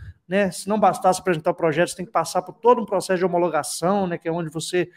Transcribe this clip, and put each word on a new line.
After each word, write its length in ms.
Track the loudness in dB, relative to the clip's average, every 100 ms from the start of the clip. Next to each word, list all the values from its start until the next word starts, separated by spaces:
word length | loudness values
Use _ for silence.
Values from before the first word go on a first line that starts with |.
| -20 -18 -4
né? 240 | -2 -2
Se 180 | -4 -4
não 100 | 2
bastasse 400 | 2 4 2 2
apresentar 320 | 0 0 0
o 40 | 0
projeto, 340 | 0 2 0
você 60 | -2
tem 80 | -4
que 60 |
passar 320 | -2 -2 -4
por 100 | -6
todo 280 | 0 4 4
um 40 | 2
processo 320 | -2 0 0
de 60 | 2
homologação, 800 | 2 2 0 -4 -2 0 0 0
né? 100 | -4
Que 100 | -4
é 40 |
onde 180 | -4 -4
você 400 | -8 -4 -2 -2